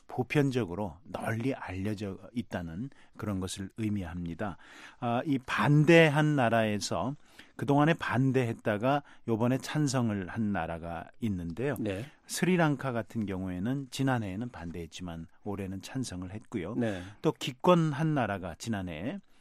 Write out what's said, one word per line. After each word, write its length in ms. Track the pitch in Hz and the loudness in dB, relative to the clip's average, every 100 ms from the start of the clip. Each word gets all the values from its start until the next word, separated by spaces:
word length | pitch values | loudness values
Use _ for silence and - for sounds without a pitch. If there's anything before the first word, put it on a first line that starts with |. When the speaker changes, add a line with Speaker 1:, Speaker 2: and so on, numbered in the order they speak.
| - | -12
Speaker 1:
보편적으로 920 | - 127 151 139 127 101 90 104 73 | -6 0 2 2 2 -2 -4 -6 -8
널리 500 | - 92 - 113 120 | -10 -6 -4 -2 -2
알려져 640 | 131 - 95 98 104 104 95 90 | -4 -6 -6 -4 -4 -6 -8 -8
있다는 560 | 120 - 98 85 82 131 - - - | -8 -6 -6 -6 -8 -10 -12 -20 -8
그런 240 | 104 95 | -4 -2
것을 300 | 92 - 95 - | -4 -6 -10 -4
의미합니다. 800 | 110 104 87 85 85 82 104 85 - - - - | -2 -2 -4 -6 -8 -6 -6 -8 -16 -20 -20 -6
아, 220 | 120 120 | -2 -2
이 140 | 160 135 | 0 -2
반대한 1000 | - - 123 147 151 170 160 143 151 147 | -2 0 6 6 10 10 10 6 2 4
나라에서 800 | 117 113 110 104 - 92 104 143 - - - - | 4 4 2 0 -2 -2 -2 -6 -14 -20 -20 -10
그동안에 380 | 117 143 147 | 2 4 4
반대했다가 1080 | 165 - 127 135 127 120 117 - 104 123 143 - - - | 2 2 2 4 4 2 -2 0 0 2 0 -2 -14 -2
요번에 320 | 113 120 131 | 2 2 2
찬성을 720 | - 151 147 127 117 101 90 | -2 0 0 2 2 0 -2
한 240 | 113 107 | -2 0
나라가 560 | 98 80 82 85 82 - - | 0 -2 -4 -6 -8 -10 -6
있는데요. 560 | 117 92 85 82 135 127 | -4 -2 -4 -4 -4 -2
Speaker 2:
네. 240 | 110 95 143 - - | -4 -4 -8 -14 -12
Speaker 1:
스리랑카 640 | - 175 180 160 139 135 | -2 2 4 4 2 -2
같은 340 | 117 107 117 101 | -4 -4 -4 -4
경우에는 640 | 92 92 90 104 139 135 | -4 -4 -4 -4 -4 -6
지난해에는 600 | - 135 127 104 92 120 | -2 0 0 -2 -6 -8
반대했지만 760 | - 90 85 82 - 90 85 80 - | -10 -10 -8 -10 -10 -10 -8 -12 -12
올해는 400 | 104 98 95 95 | -8 -6 -6 -8
찬성을 480 | - 131 120 90 92 | -8 -6 -6 -6 -8
했고요. 460 | 101 - 110 85 127 | -10 -8 -6 -4 -2
Speaker 2:
네. 260 | 117 95 90 104 | -2 -2 -8 -2
Speaker 1:
또 120 | 165 | -2
기권한 840 | - - 127 180 175 160 135 160 | -2 -8 0 4 6 4 0 0
나라가 400 | 147 110 101 90 85 | 0 0 -2 -6 -8
지난해에, 600 | - 107 92 78 101 196 - - | -6 -4 -4 -6 -6 -8 -14 -20